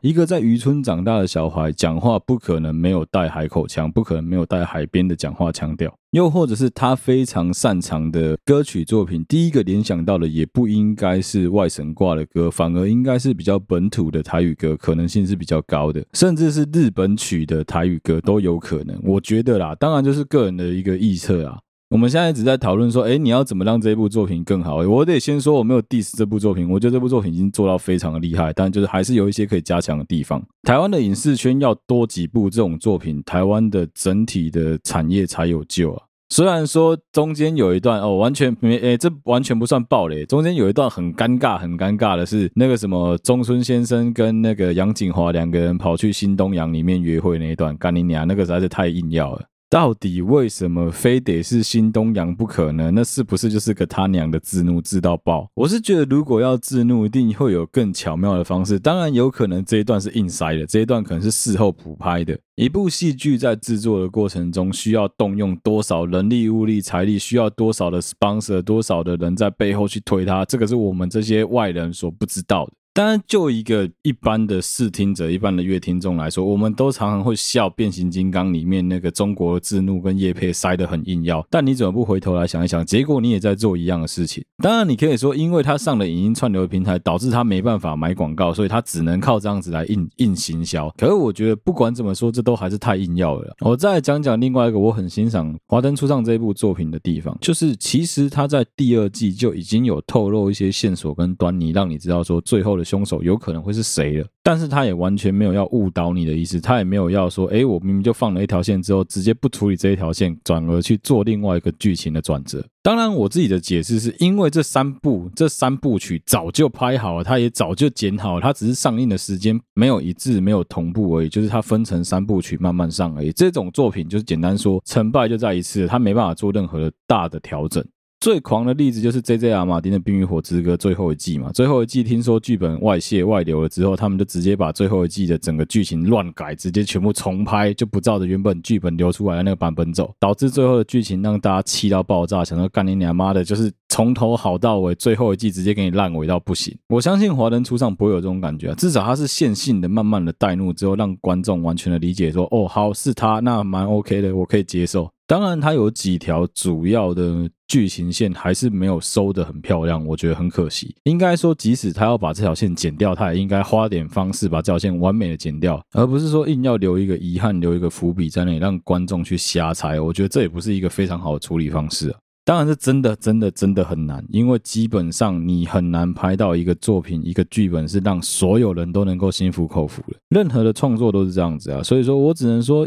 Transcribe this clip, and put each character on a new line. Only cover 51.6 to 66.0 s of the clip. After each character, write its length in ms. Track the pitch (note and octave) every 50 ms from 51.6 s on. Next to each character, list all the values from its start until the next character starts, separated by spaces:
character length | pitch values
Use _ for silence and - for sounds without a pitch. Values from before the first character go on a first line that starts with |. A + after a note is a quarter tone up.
新 300 | G#2+ - - A#2 A2 A2
东 240 | G#2+ A2 A2 A2+ A2+
阳 180 | G2+ E2+ F2 F2
不 140 | G2 A2+
可 240 | G#2+ - - E2+ D2+
呢？ 220 | D2+ D#2+ D#2+ E2 F2+
那 80 | G#2+ A#2
是 220 | - - - B2
不 120 | - G2+
是 140 | F2+ - A2+
就 80 | G#2+ G#2+
是 160 | - A2+ G#2+
个 100 | - F#2
他 220 | E2+ - - F#2+
娘 240 | G2 F#2+ F2+ D#2+ D#2+
的 80 | D#2+ D#2+
自 240 | - - - F#2 F2
怒， 180 | F2 F2 E2+
自 200 | E2 - - F#2+
到 160 | F2 F2+ F2
爆？ 340 | E2+ - - E2 D#2 C#2 - -
我 120 | - A#2
是 140 | D#3 G3+ A#3
觉 160 | A3 - G3+
得 80 | E3+ D3
如 200 | C3+ C3+ C#3+ D3+
果 160 | C#3 B2+ A2
要 160 | A#2+ C3 B2+
自 280 | B2 - - C3+ B2+ A#2+
怒， 200 | A#2+ B2 A#2 G#2+
一 40 | G#2+
定 260 | A2 C3+ B2+ A2+ A2
会 180 | - C#3+ B2+ F#2+
有 140 | F2 E2
更 260 | D#2+ - C3 A#2+ G2+ F2+
巧 240 | - - - D#2
妙 200 | E2 F#2 G2+ G2
的 80 | F2+ F2
方 200 | - F#2 F2+ F#2+
式。 140 | G2 G#2 G2
当 180 | F#2+ D3 E3
然 160 | F#3 F3 D#3 C#3+
有 160 | A#2+ A#2+ C3+
可 200 | - - B2 G2+
能 160 | F2+ F2+ F#2+
这 140 | - A#2 G#2+
一 60 | G#2
段 160 | A2 A#2 G2+
是 100 | F#2 G#2+
硬 180 | - A#2+ G#2 F2+
塞 260 | D#2+ - E2+ D#2+ D#2+
的， 100 | D#2+ D#2
这 140 | D#2 - G#2+
一 60 | A2+
段 160 | A2+ B2+ A#2 G#2
可 120 | - E2+
能 60 | E2
是 80 | F#2+ G#2+
事 280 | A2+ - - A#2+ G#2
后 160 | F#2 A2 G2+ F2
补 240 | - - D#2+ D#2
拍 260 | D2+ - F#2+ F2 F2 E2+
的。 160 | E2 D#2 - _ _ _
一 140 | - A2+ C3
部 200 | D3+ G3 G3+ F3+
戏 240 | - - F3 E3 C#3+
剧 240 | B2+ - D3 C#3
在 200 | A#2+ C3 B2 A2+
制 240 | G#2+ - - A#2 G#2
作 180 | G#2 A#2 G#2+ F#2+
的 100 | F#2 F#2
过 200 | F#2+ A2 G#2 G2
程 240 | - F2+ F2 F2 E2+
中 200 | F#2+ F#2 F#2+ F#2+
需 200 | - - A2 A2
要 160 | A2+ G#2 F#2+
动 280 | - - A2+ G2+ G2
用 200 | G#2 G#2+ F#2+ F2+
多 260 | E2 - A2 G#2+ G#2+ G#2
少 240 | - - E2